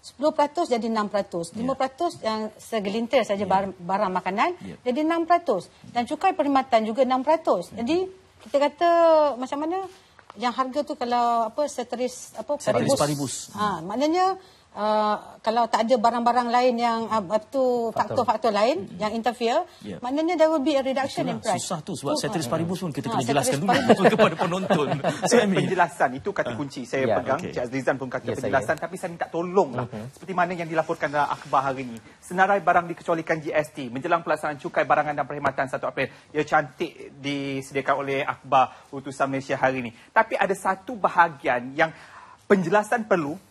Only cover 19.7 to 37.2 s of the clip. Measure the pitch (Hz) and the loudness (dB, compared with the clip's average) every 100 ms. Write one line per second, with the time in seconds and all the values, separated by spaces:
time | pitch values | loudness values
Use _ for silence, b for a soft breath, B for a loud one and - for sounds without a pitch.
19.7 | B 208 180 247 277 320 349 311 320 269 | B -12 -10 -4 -2 0 4 4 4 2
20.7 | 277 262 269 269 - 254 226 214 180 - | 2 0 -2 -2 -2 -4 -4 -2 -4 -4
21.7 | 170 175 156 139 302 147 165 120 160 170 | -8 -6 -6 -2 -2 -2 -4 -2 -2 -2
22.7 | 180 180 139 339 185 117 139 262 226 185 | -4 -4 -4 -2 -2 0 0 2 0 2
23.7 | 180 233 202 202 220 208 165 185 180 190 | 2 4 6 6 6 4 4 -2 -2 0
24.7 | 180 139 160 170 - 180 233 208 190 139 | 0 0 -2 -2 -2 2 4 4 0 0
25.7 | 180 170 - 151 131 - 147 135 113 143 | 2 0 2 -2 0 -6 -4 -4 -4 -6
26.7 | - 120 135 131 101 - 131 82 - 123 | -8 -4 0 2 0 0 -4 -4 -6 -4
27.7 | 135 131 135 131 131 120 107 110 131 - | -2 -2 -2 -4 -6 -6 -4 0 0 0
28.7 | 131 165 185 180 170 180 165 180 190 151 | -4 -4 -8 -10 -8 -6 -4 0 2 2
29.7 | 123 120 107 120 - 165 180 175 180 160 | -2 -8 -10 -14 -16 -6 -2 -2 -2 -2
30.7 | 160 160 165 151 147 143 131 143 143 139 | -2 -2 -4 -2 0 -2 -4 0 0 0
31.7 | 131 127 113 B B - 185 190 202 170 | -4 -8 -12 B B -8 0 2 4 4
32.7 | 175 170 175 - 165 160 165 151 151 147 | 2 0 -8 -2 -4 0 -4 0 -2 -2
33.7 | - 127 127 170 170 170 151 156 143 170 | -8 -8 -6 -2 -2 0 -2 -2 -6 -4
34.7 | 175 143 151 147 147 139 147 143 139 135 | -2 2 2 2 -4 -6 -4 -4 -2 -4
35.7 | 135 131 139 127 B B 147 147 156 147 | -4 -6 -4 -6 B B -4 2 2 0
36.7 | - 165 - 113 139 | -6 -8 -8 -18 -10